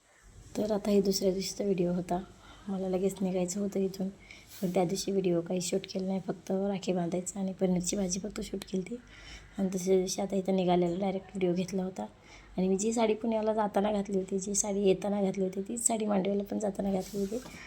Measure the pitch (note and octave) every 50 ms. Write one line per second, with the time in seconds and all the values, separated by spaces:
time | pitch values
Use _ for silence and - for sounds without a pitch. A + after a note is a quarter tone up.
0 | _ _ _ _ - - - - - - - - G#3 G#3+ A3 G3 G3+ G#3+ G3+ G3+
1 | F#3+ G3+ G3 G3 - G3 F3+ F#3+ F#3 - - - G#3 G3+ G3 F3 F3+ F3 F3 F3+
2 | F3 - F3 F3+ F3+ - - - - - - - - G3+ G3 F#3 F#3+ F#3+ F#3 F3+
3 | F#3+ G3 F#3+ - G3+ F#3 F3+ F#3 F3+ F3+ - G3+ G3+ G3+ G3 G3 G3 F#3+ F#3 -
4 | F#3+ F#3+ G3 - - - - - - - - - - F3+ F3 G3 F3+ E3+ F#3+ F#3+
5 | - - G3 G3 F#3 F#3 F3 E3+ E3+ E3+ F#3 F#3 F3+ - - F#3+ F#3+ - - F#3+
6 | F#3+ F#3 F#3+ F#3+ - - G3 - - - G3+ F#3+ G3 G3+ G3+ F#3 F#3 - F3+ F#3
7 | F3 E3 E3 F3+ F3+ - - G3+ G3 F#3+ F#3+ - F#3+ F#3 F3+ F3+ F3 - - G3+
8 | G3 F3+ F3+ G3+ - A3 G3 - G#3+ - - G3 G3 - - F#3+ F3+ F#3 A#3+ B3
9 | - - - - - - - - - - - - G3 F#3 F#3 F#3 F3+ F#3 F#3+ F#3
10 | F#3 F#3+ F#3 - G3+ F#3+ G3+ G3 F#3 F#3+ F#3+ F#3+ F#3 F3 F3+ F3 F3+ F3 E3+ F3+
11 | G3+ G3 F#3 F#3+ F#3+ - - G3+ F#3 F3+ F3 F3 F#3 F3+ - F#3+ F#3 F#3 F#3+ G#3
12 | G#3 G#3+ - - - - - - - - - - F3+ F#3 F#3+ F#3+ G#3 A3+ A3+ A#3+
13 | A3+ A3 G#3+ G#3+ - A#3 A3+ A3 G#3+ A3 G#3+ A3 G#3+ G3+ - G3+ G3 G#3 G#3+ G3+
14 | G3 G3 G3+ F#3 F#3 F#3 G3 G3 F#3 G#3 G3+ G3+ - G#3+ G3 G3 G3+ F#3+ F#3 F#3
15 | F#3 G#3 G3+ G#3 G3 F#3+ F#3+ G3+ F#3+ F#3 F#3 G3 G3 - A#3 A#3 - - A#3 A3
16 | A3 G#3+ G#3 G3 F3+ G3 G3+ G3+ G3+ G3+ G#3 G#3 G#3+ G3+ G3 - G3 G3 G3 F#3
17 | F#3 - - G3 G3 G3 A3 B3 B3+ - - - -